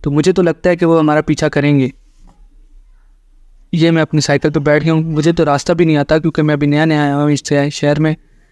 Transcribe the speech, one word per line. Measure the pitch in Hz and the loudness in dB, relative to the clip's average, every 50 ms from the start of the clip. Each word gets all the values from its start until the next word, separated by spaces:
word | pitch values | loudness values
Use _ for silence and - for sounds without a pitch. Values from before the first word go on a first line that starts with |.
तो | - 147 | -4 0
मुझे | 143 151 156 185 180 | 0 2 2 2 2
तो | 190 | 2
लगता | 180 165 156 - - 180 | 0 0 -2 -2 -2 -2
है | 175 | 0
कि | 170 180 | 0 2
वो | 165 165 165 | 2 2 2
हमारा | 156 151 151 156 | 2 2 0 0
पीछा | 151 - 151 - 160 151 | 0 -2 -2 -2 -2 -2
करेंगे। | - 147 143 147 147 139 131 127 - _ _ _ _ _ - - _ _ - _ _ - - _ - - - _ - _ _ _ _ _ _ _ _ - - - - - - _ - | -2 0 0 2 2 2 0 -2 -4 _ _ _ _ _ -20 -20 _ _ -20 _ _ -20 -20 _ -20 -20 -20 _ -20 _ _ _ _ _ _ _ _ -20 -20 -20 -20 -20 -12 _ -2
ये | 165 160 170 | 0 2 2
मैं | 165 165 | 2 2
अपनी | 156 - - 156 | 0 0 0 -2
साइकिल | 139 - 143 143 - 156 | 0 0 -2 0 0 -2
पे | 151 160 | -2 0
बैठ | 143 151 147 151 156 | 0 0 0 0 0
गया | 165 160 | 0 0
हूँ, | 160 160 | 0 -2
मुझे | 165 156 151 151 170 165 | -2 -4 0 0 0 0
तो | 170 165 | 0 0
रास्ता | 147 143 147 - - 175 | 0 0 -2 0 -2 0
भी | 165 175 | 0 2
नहीं | 160 156 | 2 2
आता | 147 143 - 156 160 | 0 0 0 0 0
क्योंकि | 156 165 - - | 0 -2 -2 0
मैं | 151 151 151 | 0 0 0
अभी | 143 147 | 0 0
नया | 143 147 147 160 | 0 0 0 0
नया | 165 156 151 147 | 0 0 0 0
आया | 143 143 | -2 -2
हूँ | 143 147 151 | 0 0 0
इस | 147 139 - | 0 -2 -2
शहर, | - 147 143 139 147 | -2 -2 0 0 -2
शहर | 147 - - 143 147 147 | -4 -2 -2 -2 0 0
में, | 156 156 156 - _ _ _ _ _ _ | 0 -2 -2 -4 _ _ _ _ _ _